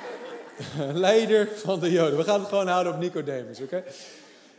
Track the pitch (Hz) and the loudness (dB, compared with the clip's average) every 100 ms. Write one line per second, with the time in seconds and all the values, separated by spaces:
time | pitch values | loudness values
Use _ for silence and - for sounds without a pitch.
0 | - - - - - - - 143 139 160 | -12 -12 -14 -14 -16 -14 -10 -6 -4 2
1 | 185 226 220 214 208 208 - 190 170 175 | 6 6 6 4 2 -2 -4 0 2 4
2 | 160 143 160 180 190 202 190 180 175 156 | 4 2 2 2 2 0 2 2 0 -2
3 | 175 180 143 135 113 117 135 180 - - | -4 -4 -6 -6 -8 -12 -8 -8 -8 -16
4 | - - - - - | -18 -20 -20 -20 -20